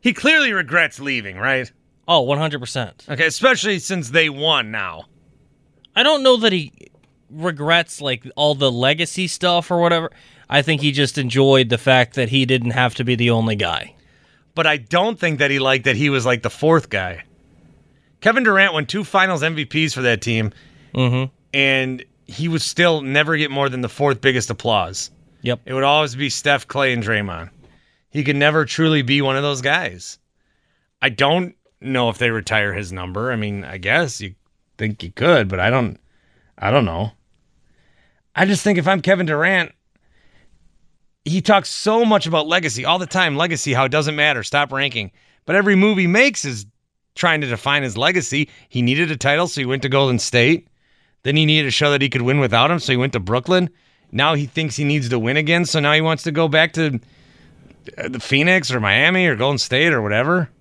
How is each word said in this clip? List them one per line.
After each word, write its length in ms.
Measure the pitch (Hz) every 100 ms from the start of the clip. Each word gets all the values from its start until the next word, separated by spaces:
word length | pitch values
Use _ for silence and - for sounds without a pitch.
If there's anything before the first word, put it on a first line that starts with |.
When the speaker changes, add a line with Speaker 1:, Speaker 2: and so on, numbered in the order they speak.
Speaker 1:
He 140 | 247
clearly 380 | 226 277 320 277
regrets 440 | 202 151 165 156 -
leaving, 380 | 139 131 101 92
right? 340 | 120 131 123 _ _ _ -
Speaker 2:
Oh, 140 | 170
one 160 | 127 143
hundred 220 | 156 143
percent. 440 | 123 135 110 - -
Speaker 1:
Okay, 180 | 139 160
especially 520 | 147 254 254 202 190
since 320 | - 190 127
they 200 | 139 143
won 400 | 139 151 151 110
now. 340 | 110 95 80 - _ _ _ _ _ _ _ _
Speaker 2:
I 80 | -
don't 200 | 262 302
know 140 | 262 247
that 140 | 220
he 200 | 185 151 _ - _ _ _ _
regrets, 720 | 151 170 156 147 170 165 -
like, 240 | 143 123 131 -
all 180 | 147
the 160 | 143 139
legacy 540 | 120 127 151 170 - 185
stuff 440 | - 180 175 165
or 80 | 175
whatever. 300 | 170 170 165 - - _ _
I 140 | 139
think 180 | 143 156
he 120 | 147
just 260 | 135 139 -
enjoyed 500 | 127 123 135 135 123
the 100 | 120
fact 360 | - 127 123
that 140 | - 120
he 140 | 135 131
didn't 240 | 131 120
have 220 | 117 123 -
to 80 |
be 100 | 120 123
the 140 | 120
only 260 | 117 113 104
guy. 380 | 92 78 - _ _ _ _ _ _
Speaker 1:
But 120 | - 160
I 100 | 151
don't 400 | 113 170 208 214
think 200 | 170 147
that 100 | 143
he 80 | 139
liked 260 | 131 135
that 120 | 123 131
he 120 | 147
was, 160 | 135
like, 180 | 120 123
the 80 | 117
fourth 400 | - 151 165 -
guy. 340 | 101 92 85 - _ _ _ _ _ _ _ _ _
Kevin 240 | 208 226
Durant 280 | 240 196 196
won 140 | 160 143
two 180 | 196
Finals 380 | 196 196 190 170
M 120 | 156 160
V 80 |
Ps 280 | 139 151 160
for 80 | 131
that 200 | 127 110
team, 300 | 120 113 107 - - - -
Speaker 2:
Mm-hmm. 300 | - 127 123 131 _ _
Speaker 1:
and 500 | 143 139 135 131 127 - _ -
he 220 | 123 165
would 140 | 160
still 380 | - - 175 160
never 340 | 135 143 151 160
get 140 | 151
more 180 | 139 139
than 120 | 127
the 80 | 120
fourth 320 | - 147 131
biggest 280 | 139 127 120
applause. 640 | 110 - 107 85 92 - _ _ _
Speaker 2:
Yep. 180 | 120 120 -
Speaker 1:
It 80 |
would 100 | 131
always 300 | 135 147 151
be 160 | 123 139
Steph, 360 | - 147 139 -
Klay, 240 | 143 135
and 100 | 120
Draymond. 480 | 107 110 101 85 85 _ - _ _ _ _
He 140 | 147
could 120 | 143 143
never 280 | 143 156
truly 380 | 151 - 160 151
be 200 | 123 143
one 140 | 139 135
of 60 |
those 180 | 143 139
guys. 580 | 131 165 180 90 - - _ _ _ _ _ _ _ _
I 60 | 135
don't 440 | 107 139 170 180 - _ _
know 280 | - 131 120
if 80 | 107
they 120 | 120
retire 420 | 113 90 110 104
his 200 | 95 95
number. 400 | 92 90 90 120
I 40 | 120
mean, 280 | 107 101
I 140 | 78 95
guess 420 | 90 135 160 -
you 140 | 104 92 _ _ _ _
think 240 | 110 104
you 100 | 87
could, 340 | - 147 165 98
but 140 | 95
I 100 | 95
don't, 300 | 127 117 - _ _ _ _ _ _
I 120 | 98
don't 120 | 135
know. 280 | 110 82 107 - _ _ _ _ _ _ _ _ _ _ _
I 120 | - 190
just 180 | 202
think 140 | 214 180
if 100 | 160
I'm 120 | 190
Kevin 260 | 151 190 175
Durant, 460 | 151 165 190 165 _ _ _ _ _ _ _ _ _ _ _ _ _ _ _
he 160 | - 180
talks 280 | - 202 -
so 360 | - 208 220
much 220 | 233 214 165
about 200 | 165 151
legacy 380 | 175 160 113
all 140 | 131 175
the 80 | 180
time, 300 | 185 175 139
legacy, 360 | 127 117 -
how 120 | 123
it 80 | 135
doesn't 240 | 151 151 151
matter, 260 | 151 131
stop 300 | 101 143 143
ranking. 380 | 135 139 120 98 _ _ _
But 120 | - 180
every 180 | 202 190
move 220 | 202 202
he 80 | 175
makes 380 | 196 277 220
is 220 | 143 117 101 _ _ _ _
trying 260 | - 175 156
to 40 | 143
define 360 | 117 135 143
his 140 | 135 107
legacy. 500 | 139 180 131 139 151 - _
He 140 | 123
needed 280 | 123 135 165
a 60 | 151
title, 300 | 139 147 175
so 120 | -
he 60 | 127
went 160 | 135
to 60 | 135
Golden 300 | 139 135 123
State. 500 | - 123 120 170 - _ _ _ _ _
Then 140 | - 147
he 80 |
needed 200 | 151 156 143
to 40 |
show 200 | - 147
that 100 | 143
he 80 | 135
could 140 | 123
win 180 | 120 143
without 300 | 131 113 127
him, 80 | 123
so 140 | -
he 40 | 127
went 160 | 131
to 80 | 120
Brooklyn. 480 | 90 120 123 185 180 _ _ _ _
Now 220 | - 143
he 120 | 156 143
thinks 300 | - 156 -
he 80 |
needs 240 | 147 151 123
to 80 | 123
win 180 | 113 139
again, 280 | 151 170 175
so 120 | 165
now 120 | 147
he 80 | 151
wants 220 | 160 160
to 100 | -
go 160 | 151 165
back 240 | 156 165
to, 240 | 160 156 127 - _ _ _ - _ - - - -
uh, 100 | -
the 120 | 127
Phoenix 500 | - 139 156 185 135
or 80 | 127
Miami 460 | 104 104 151 185 180
or 100 | 117
Golden 220 | 131 139
State 340 | - 127 160
or 80 | 143
whatever. 460 | 104 104 135 180 156 _